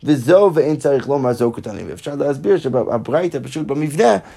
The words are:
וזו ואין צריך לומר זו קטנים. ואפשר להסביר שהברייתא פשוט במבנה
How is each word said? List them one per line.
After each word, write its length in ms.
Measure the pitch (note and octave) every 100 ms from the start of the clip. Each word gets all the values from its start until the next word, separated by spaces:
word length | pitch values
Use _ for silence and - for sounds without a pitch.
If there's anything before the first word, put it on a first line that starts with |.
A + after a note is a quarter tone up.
וזו 460 | D3 C#3+ A#2+ F#3 G3+
ואין 220 | D#3 D3 D3+
צריך 320 | D3 C3+ A#2
לומר 240 | C#3+ B2+
זו 200 | A2+ A#2+
קטנים. 340 | A2+ G#2+ G2 F2+
ואפשר 260 | - D3
להסביר 440 | C#3+ C#3+ C3+ G3+ F#3
שהברייתא 800 | C3+ B2 - A#2 A2+ D3 F3 C#3
פשוט 240 | B2 D3+ D3+
במבנה 500 | C#3+ D#3 D3+ A#3 G2 -